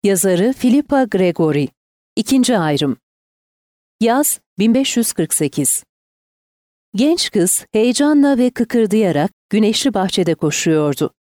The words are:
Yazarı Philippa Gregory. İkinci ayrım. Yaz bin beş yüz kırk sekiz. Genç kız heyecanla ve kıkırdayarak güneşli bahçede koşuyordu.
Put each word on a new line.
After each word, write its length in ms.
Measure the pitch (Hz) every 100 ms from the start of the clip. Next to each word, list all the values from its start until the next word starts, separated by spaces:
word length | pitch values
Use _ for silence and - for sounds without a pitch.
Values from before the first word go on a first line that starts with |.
Yazarı 500 | 202 190 - 180 214
Philippa 500 | 262 254 269 294 277
Gregory. 640 | 247 190 180 165 160 147 139 _ _ _ _ -
İkinci 420 | - 269 247 226
ayrım. 400 | 160 143 147 117 _ _ _ _ _ _ _ _ _ _
Yaz 380 | 226 247 294 - _ -
bin 140 | 214
beş 240 | 247 269 -
yüz 160 | 226
kırk 200 | - 160
sekiz. 500 | - 147 - 139 - - _ _ _ _ _ _ _ _ _ _ 196
Genç 360 | 277 349 -
kız 340 | 208 180 - -
heyecanla 680 | 214 233 247 285 302 277 262
ve 120 | 247
kıkırdayarak 840 | - 233 240 214 214 202 147 170 _ _
güneşli 440 | 202 214 220 277
bahçede 420 | 208 185 - 175 160
koşuyordu. 760 | 156 - 175 156 147 139 151 _